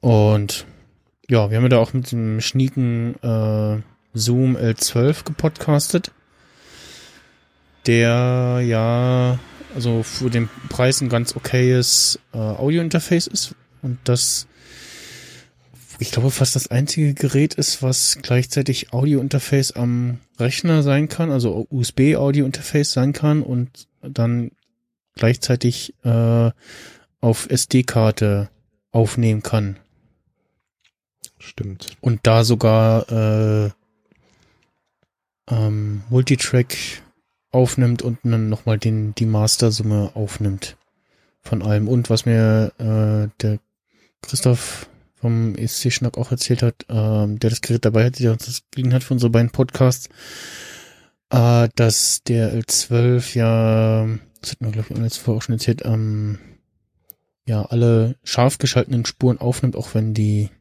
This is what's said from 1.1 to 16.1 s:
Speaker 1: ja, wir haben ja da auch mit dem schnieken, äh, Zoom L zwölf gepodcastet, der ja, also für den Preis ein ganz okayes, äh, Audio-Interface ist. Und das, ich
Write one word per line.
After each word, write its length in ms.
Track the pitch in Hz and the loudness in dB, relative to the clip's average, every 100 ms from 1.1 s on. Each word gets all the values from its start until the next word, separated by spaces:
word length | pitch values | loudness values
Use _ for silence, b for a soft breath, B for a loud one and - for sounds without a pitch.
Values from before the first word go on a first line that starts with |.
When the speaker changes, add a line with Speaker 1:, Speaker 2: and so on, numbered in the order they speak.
| _ - | _ 0
Speaker 1:
ja, 200 | 117 101 | 0 2
wir 60 | 110 | 2
haben 80 | |
ja 60 | 123 | 4
da 100 | 120 | 4
auch 140 | 113 | 2
mit 180 | 131 127 | -2 -4
dem 300 | 120 110 110 | -4 -4 -4
schnieken, 720 | - 131 131 135 123 117 117 - | -2 0 0 0 -2 -2 -4 -6
äh, 580 | 123 110 110 107 107 107 - _ _ | -2 0 0 0 0 -2 -6 _ _
Zoom 440 | 113 110 123 131 127 | -4 0 2 2 2
L 180 | 117 113 | 0 0
zwölf 480 | - 120 127 156 | -2 2 0 0
gepodcastet, 880 | - 151 160 - - 147 - 180 - _ _ B B B B B B B B B B B B _ _ _ - | -6 -4 -4 -2 0 0 2 -4 -4 _ _ B B B B B B B B B B B B _ _ _ 0
der 760 | 117 117 120 123 127 123 123 123 | 2 4 2 2 0 0 0 0
ja, 760 | 113 113 120 123 127 123 123 - - - | 0 0 0 2 2 2 -2 -6 -20 -14
also 300 | - 120 113 | -6 -2 -2
für 260 | 110 - 127 | -2 -4 -2
den 200 | 120 113 - - | -2 -4 -8 -12
Preis 320 | - 127 131 | -2 0 0
ein 60 | 127 | -2
ganz 280 | 120 120 - | -2 -4 -8
okayes, 840 | - 127 123 127 123 - - - _ | -4 0 2 2 2 2 0 -2 _
äh, 40 | 117 | -8
Audio-Interface 920 | 107 104 139 165 165 165 - 170 - | -6 -2 -2 0 0 -2 0 0 0
ist. 280 | - - - _ _ | -6 -8 -12 _ _
Und 180 | 131 127 | -8 -6
das, 440 | - 123 - - - B B B B B B B B B B B _ - - - | -2 0 0 -4 -8 B B B B B B B B B B B _ -20 -20 -12
ich 120 | - | -6